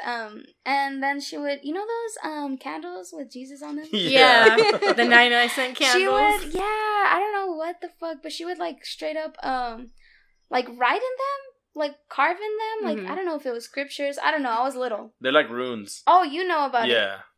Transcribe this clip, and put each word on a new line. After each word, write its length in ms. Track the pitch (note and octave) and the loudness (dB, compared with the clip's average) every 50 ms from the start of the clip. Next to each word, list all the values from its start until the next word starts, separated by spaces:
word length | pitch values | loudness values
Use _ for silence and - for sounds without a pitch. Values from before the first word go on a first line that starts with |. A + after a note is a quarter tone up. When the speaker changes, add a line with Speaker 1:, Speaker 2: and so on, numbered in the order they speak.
Speaker 1:
um, 400 | - B3 A#3+ A#3 A3 G#3+ G#3+ A3 - - _ _ - | -8 -6 -6 -6 -8 -10 -14 -18 -20 -20 _ _ -4
and 380 | C4 C#4 C#4 C#4 C#4 C#4 C4+ | -2 0 0 0 -2 -2 -2
then 180 | C4+ C#4 C#4+ C#4+ | -2 -2 -2 -4
she 160 | C#4 - D#4+ | -6 -10 -8
would, 220 | D4 C#4+ C#4+ C#4+ C#4+ | -6 -4 -4 -4 -4
you 120 | C#4 C#4+ D#4+ | -6 -6 -6
know 100 | F#4+ G#4 | -6 -4
those, 460 | A4+ A#4 A#4 A#4 A4 - - - D#4 | -4 -6 -6 -6 -8 -10 -10 -10 -8
um, 240 | D#4 D4 C#4+ C#4 C4+ | -8 -6 -6 -6 -8
candles 540 | C4 - - D#4 D#4+ D#4 F4 F4+ F#4 F4+ - | -8 -8 -10 -10 -10 -10 -12 -12 -14 -14 -14
with 180 | F4 D#4 C4+ A3+ | -14 -14 -14 -14
Jesus 320 | - B3 C4 C4 C#4+ C4+ | -14 -16 -16 -16 -16 -16
on 140 | D4 D4 D4 | -12 -10 -10
them? 100 | D4 D#4 D#4 | -10 -8 -4
Speaker 2:
<laughs> 40 | |
Yeah. 640 | D#4+ - - - C4+ C4 B3+ B3+ A#3+ A3+ A3+ A3 - | -4 -2 0 4 6 8 8 10 10 10 8 8 8
Speaker 3:
Yeah. 360 | - A4 G4+ - - G4+ G4 - | 6 6 4 4 2 2 2 4
The 100 | A#3+ A#3+ | 4 6
ninety-nine 460 | A#3+ A#3+ A#3+ B3 A#3+ A#3+ A#3+ A#3+ A#3 | 8 8 8 8 8 6 4 2 2
cent 260 | - C4+ B3+ B3+ B3+ | 0 -2 -4 -4 -2
Speaker 1:
She 80 | - D4 | 0 2
Speaker 3:
candles. 600 | C4 B3 F#4 F#4+ G4+ G4+ G#4 G#4 G#4 G#4 G#4 - | 4 4 4 4 4 4 4 4 4 2 2 -2
Speaker 1:
would, 100 | G#4 G#4 | -4 -4
yeah, 60 | G4+ | -2
I 540 | G4 G#4+ G#4+ G#4+ G#4+ G#4+ G#4 G#4 G4 D#4+ D#4+ F4+ | -2 -2 -2 -2 -2 -2 0 0 2 2 2 2
don't 160 | G4+ G#4+ G#4 | 0 -2 -2
know 200 | G4 G4 F#4 E4 | -4 -4 -4 -6
what 260 | D#4 D#4+ E4+ F4+ - | -6 -6 -8 -8 -10
the 80 | F4+ F4+ _ - | -12 -16 _ -10
fuck, 180 | E4+ E4 D#4+ D#4+ | -10 -10 -10 -10
but 100 | - D#4 | -12 -12
she 140 | D#4 - E4 | -12 -10 -8
would, 100 | F4 F4+ D#4+ | -8 -8 -6
like, 280 | F4 E4+ C4+ - - | -8 -8 -10 -10 -14
straight 320 | - - - D#4 D#4 D4+ D#4 | -14 -12 -8 -8 -6 -6 -6
up, 180 | D#4 D#4 D#4 - | -8 -8 -10 -8
um, 480 | - C4+ C4 B3+ B3 A#3 A3+ A#3 B3+ A#3+ - - - _ _ _ _ _ _ _ _ - | -6 -4 -4 -4 -4 -6 -8 -12 -16 -18 -20 -20 -20 _ _ _ _ _ _ _ _ -4
like, 160 | C4 B3+ A#3+ B3 | -2 -2 -2 -4
write 260 | A#3+ B3 B3 A#3+ D#4+ | -2 0 2 2 2
in 60 | G#4+ | 2
them, 520 | B4 B4+ B4+ B4+ C5+ C#5 C#5 C#5 C#5 C5 - _ _ _ - | -2 -4 -4 -4 -4 -4 -6 -8 -10 -16 -20 _ _ _ -8
like, 200 | D#4 D4+ C#4+ C#4+ _ _ - | -6 -6 -6 -6 _ _ -8
carve 300 | - - C#4 E4 F4 G4+ | -2 0 0 0 0 -2
in 40 | G#4+ G#4+ G#4+ A4 A4 A4 A4 A4 G#4+ | -6 -6 -6 -6 -6 -6 -6 -6 -4
them, 100 | - - | -4 -4
like, 80 | G#3+ F#3 | -6 -6
Speaker 3:
Mm-hmm. 80 | F#3 | -8
Speaker 1:
I 20 | C#4+ | -8
don't 120 | F#4 F#4 | -6 -6
know 100 | F4 D#4 | -6 -6
if 80 | D4 D4 | -6 -6
it 80 | C4 | -8
was 120 | A#3 A#3 A#3 | -8 -8 -10
scriptures, 500 | - - C#4 C#4 C#4 - - C#4+ C#4 C#4+ - | -10 -8 -8 -8 -8 -6 -6 -6 -6 -4 -2
I 80 | - D4 | -2 0
don't 120 | D#4 D4+ | 0 0
know, 80 | C4+ A#3+ | 0 -2
I 120 | A3 A#3 | 0 0
was 140 | B3+ C#4 B3+ | 0 -2 -2
little. 360 | B3+ B3+ A#3+ G#3+ G#3 A3+ A3+ _ - | -4 -6 -6 -6 -8 -10 -12 _ -6
Speaker 2:
They're 100 | - C3 | 0 4
like 180 | C#3 D3+ C3+ A2 | 4 4 4 2
runes. 520 | A#2 A#2+ B2+ B2+ A#2+ A2 G2+ - - - - | -2 -4 -4 -4 -6 -8 -10 -12 -14 -2 4
Speaker 1:
Oh, 160 | C#4+ E4+ F#4 | 6 6 6
you 240 | F4+ C#4+ C#4 F4 F#4+ | 6 2 -2 -4 -2
know 180 | F4+ E4+ D4+ C#4 | -2 0 0 0
about 240 | C4+ B3 A#3+ A3+ - | 0 0 0 2 2
it. 40 | |
Speaker 2:
Yeah. 240 | - A2 G2+ G2 G2 - - - _ | 2 2 2 0 -2 -8 -14 -20 _